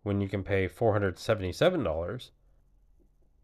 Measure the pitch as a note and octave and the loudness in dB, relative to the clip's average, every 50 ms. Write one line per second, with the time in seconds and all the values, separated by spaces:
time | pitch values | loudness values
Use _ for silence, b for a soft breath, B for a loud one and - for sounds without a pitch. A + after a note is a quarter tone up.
0 | - G#2 G2+ G2+ G2 G2 - G2 F2+ - G2+ F#2+ F#2+ F2+ - - A#2+ A2 G2+ G#2 | -4 -2 0 0 0 -2 -2 -4 -2 0 0 0 0 0 -2 0 2 2 4 4
1 | G2+ F#2 F2+ - - - A2 G2 F#2 F2+ E2+ - D3 F#3 F#3 D#3+ G#2+ D#2+ D#2 D#2+ | 2 0 -2 -2 0 0 0 0 0 -4 0 2 2 2 2 0 -2 -2 -2 -2
2 | F2 F#2 A2+ B2+ - - - _ _ - - _ _ _ _ _ _ _ _ _ | -4 -6 -8 -10 -12 -16 -20 _ _ -20 -20 _ _ _ _ _ _ _ _ _
3 | _ _ _ _ _ _ _ _ | _ _ _ _ _ _ _ _